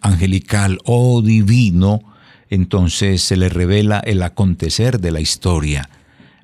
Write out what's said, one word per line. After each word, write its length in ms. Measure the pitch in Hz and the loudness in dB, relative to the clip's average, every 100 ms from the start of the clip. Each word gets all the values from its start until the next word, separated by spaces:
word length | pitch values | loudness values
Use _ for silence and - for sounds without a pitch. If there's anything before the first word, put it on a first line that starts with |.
angelical 760 | 104 87 95 95 - 104 98 92 | 0 2 2 0 -2 -2 -2 -2
o 380 | - 120 123 120 | -2 0 2 2
divino, 800 | 110 110 101 123 110 87 98 107 - _ - - _ | 2 2 4 2 2 2 2 0 -6 _ -20 -20 _
entonces 720 | 98 90 98 87 - 101 92 | -4 0 0 0 0 -2 -2
se 160 | - 92 | 0 0
le 100 | 92 | 0
revela 500 | 85 87 104 107 104 | 0 0 0 0 -2
el 220 | - 95 | -2 -4
acontecer 800 | 87 - 98 82 80 - 120 123 | -2 -2 -2 -2 -4 -2 -2 -2
de 100 | 87 | -2
la 100 | 80 | -4
historia. 680 | 80 - 92 82 76 71 67 _ _ _ _ _ | -4 -4 -2 -2 -2 -4 -8 _ _ _ _ _